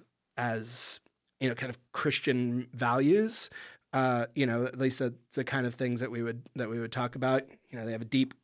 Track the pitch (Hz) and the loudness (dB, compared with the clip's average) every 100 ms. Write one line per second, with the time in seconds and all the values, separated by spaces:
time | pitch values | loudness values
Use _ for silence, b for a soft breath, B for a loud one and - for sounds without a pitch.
0 | - _ _ - 123 113 113 117 - - | -16 _ _ -4 -2 -2 -4 -6 -6 -6
1 | - _ _ _ 131 113 127 117 _ - | -14 _ _ _ -2 0 -6 -10 _ -2
2 | 151 - 147 127 123 120 123 120 123 127 | 0 2 2 2 2 0 -4 -2 2 4
3 | 143 202 220 - - B B B _ 135 | 6 6 4 -2 -6 B B B _ 2
4 | 131 123 120 - 131 117 127 123 131 127 | 2 2 0 0 2 2 0 0 0 2
5 | 131 127 _ - 123 139 123 120 127 120 | -2 -4 _ -6 -2 -2 -2 -2 -2 0
6 | 117 117 117 117 - - 113 117 113 127 | -2 -4 -4 -6 -10 -6 -4 -4 -4 -2
7 | 123 127 127 131 131 - _ 123 113 113 | -4 0 2 2 0 -16 _ -8 -6 -6
8 | 113 135 131 - | 0 2 2 -2